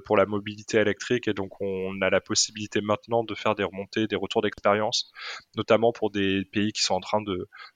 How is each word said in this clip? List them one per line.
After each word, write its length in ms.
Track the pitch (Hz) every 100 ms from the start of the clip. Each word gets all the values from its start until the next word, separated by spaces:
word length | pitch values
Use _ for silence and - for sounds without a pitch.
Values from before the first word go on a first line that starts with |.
| -
pour 100 | 104
la 80 |
mobilité 540 | 98 104 104 104 - 113
électrique, 500 | 104 98 - 123 113
et 60 |
donc 260 | 101 95 -
on 400 | 98 95 95 95
a 80 | 95
la 140 | 95
possibilité 580 | - 107 - 107 104 110
maintenant 420 | 104 104 - 117
de 120 | 113
faire 200 | 101 110
des 100 | 101
remontées, 340 | 95 95 98 -
des 160 | 110
retours 280 | 98 95 -
d'expérience, 680 | 104 - 107 104 107 - - - - - - -
notamment 340 | 107 107 117
pour 220 | 113 107
des 320 | 101 98 98 95
pays 180 | - 104
qui 140 | -
sont 100 | -
en 60 | 92
train 200 | - 107
de, 280 | 104 90 90 - -